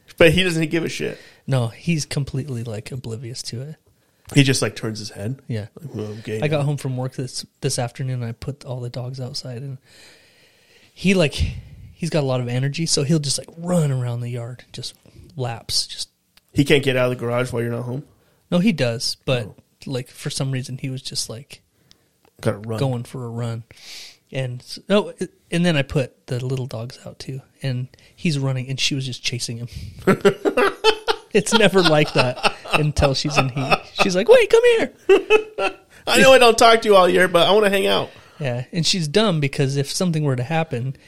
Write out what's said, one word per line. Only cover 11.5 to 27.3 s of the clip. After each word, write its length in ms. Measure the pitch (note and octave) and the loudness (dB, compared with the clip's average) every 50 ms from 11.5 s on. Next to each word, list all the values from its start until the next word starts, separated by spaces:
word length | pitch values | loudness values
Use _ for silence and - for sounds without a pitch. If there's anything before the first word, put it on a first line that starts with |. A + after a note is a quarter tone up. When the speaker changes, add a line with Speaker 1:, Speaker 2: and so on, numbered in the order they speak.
| - - - - - - - - - | -4 -8 -14 -18 -20 -20 -20 -20 -12
Speaker 2:
he's 160 | - F3 D#3+ | -8 -6 -4
got 140 | - D#3 C#3 | -2 -2 0
a 20 | |
lot 160 | C3 B2+ B2+ | 0 -2 -2
of 80 | B2 A#2+ | -2 -4
energy, 360 | A#2+ B2+ C3+ C#3+ C#3 E3+ E3 | -2 -2 -2 -2 -4 -4 -2
so 180 | D#3 - D#3 C#3+ | 0 0 0 2
he'll 160 | C3 E3 D#3 | 2 2 0
just, 180 | C#3+ C#3 - | 0 -2 -6
like, 100 | - - - - | -6 -8 -12 -14
run 320 | E3 E3+ F3 F3+ E3+ D#3 C#3+ | -10 -4 -2 0 2 2 0
around 280 | C3+ C3 B2 B2 A#2+ A#2+ | 0 -2 -2 -4 -4 -6
the 100 | A#2+ A#2+ | -6 -6
yard, 360 | B2 A#2+ A#2 A#2 B2 - - _ - | -8 -8 -8 -10 -12 -16 -18 _ -16
just 200 | - - - - _ _ _ - - - - - | -14 -14 -14 -14 _ _ _ -20 -20 -20 -14 -8
laps, 500 | - B2+ A#2+ A#2 A2 - - - - - | -6 -6 -6 -6 -8 -8 -4 -2 -2 -2
just 220 | - - - - - _ _ _ _ _ _ _ _ | -4 -8 -12 -12 -12 _ _ _ _ _ _ _ _
Speaker 1:
He 140 | - - C#3+ | 0 0 4
can't 180 | C#3+ D#3+ C#3 B2+ | 4 4 4 4
get 140 | C3+ B2+ | 2 0
out 120 | B2+ B2+ B2+ | 2 0 0
of 60 | B2+ | -2
the 80 | B2 A#2+ | -2 -4
garage 280 | A#2 A#2+ B2 B2+ B2+ B2+ | -4 -2 -2 -2 -2 -2
while 80 | A#2+ | -4
you're 100 | A#2+ A#2 | -2 -2
not 120 | A#2 A#2 B2 | -4 -6 -6
home? 200 | B2 B2 C#3+ - _ _ _ _ _ _ _ _ - | -8 -8 -10 -10 _ _ _ _ _ _ _ _ -2
Speaker 2:
No, 80 | F3 F3 | 0 2
he 140 | F3 A#3 F3 | 2 2 2
does, 420 | C3+ B2+ A#2+ A#2 C3 - - - - - | 2 0 -2 -2 -4 -4 -6 -6 -6 -4
but, 200 | - C3 A#2+ G#2+ | -2 -2 -2 -4
Speaker 1:
Oh. 100 | F#2 - - - _ _ - - | -6 -14 -20 -20 _ _ -16 -10
Speaker 2:
like, 240 | - C#3 B2 B2 - | -8 -8 -8 -8 -10
for 200 | - - - D3 | -14 -12 -10 -8
some 220 | - - C#3+ C3+ | -6 -4 -4 -4
reason, 260 | C3+ B2+ C3+ - B2+ | -4 -6 -6 -8 -10
he 120 | - - C3+ | -8 -8 -8
was 120 | C3 C3 | -8 -8
just, 280 | - - C#3+ - - - | -10 -8 -8 -8 -8 -8
like, 320 | A2+ A2 C#3+ - - - _ _ _ _ _ _ _ _ _ _ _ _ _ _ _ - | -10 -14 -16 -18 -20 -20 _ _ _ _ _ _ _ _ _ _ _ _ _ _ _ -6
Speaker 1:
Gotta 160 | - A#2 G#2 | -4 -4 -4
run. 220 | G2+ G#2+ A2+ A2+ A2 | -4 -6 -8 -4 -2
Speaker 2:
going 240 | C#3 C3+ B2 A#2+ A#2 | -2 -2 -2 -4 -6
for 180 | - - C3+ B2 | -8 -10 -12 -10
a 40 | A#2 | -8
run. 340 | A#2 A#2 A#2+ A#2 A2+ A2+ A2 - - - - - - - - - - _ _ - - | -8 -6 -6 -6 -6 -8 -10 -14 -20 -20 -20 -18 -18 -18 -18 -20 -20 _ _ -10 -6
And 260 | C3+ C3 B2 B2 B2 | -6 -6 -6 -8 -10
s-, 180 | - - - - - - | -14 -16 -18 -10 -4 0
no, 200 | G3 G#3 F3 E3 - | 0 0 0 -2 -6
it, 160 | - F#3 - _ _ _ - | -8 -8 -8 _ _ _ -4
and 140 | - E3+ F3 | -2 0 2
then 120 | F3 D#3+ | 2 2
I 60 | C#3 C3+ | 2 0
put 440 | - - D3+ B2 - _ _ _ | 0 0 -2 -2 -4 _ _ _
the 160 | - C3+ A#2+ B2 | -8 -8 -6 -4
little 220 | B2+ C3+ C3 B2 | -4 -6 -6 -6
dogs 340 | B2+ - A2+ A2+ B2 - - - | -8 -8 -10 -10 -12 -14 -16 -18
out, 140 | - - - | -18 -18 -16
too, 220 | - - | -14 -14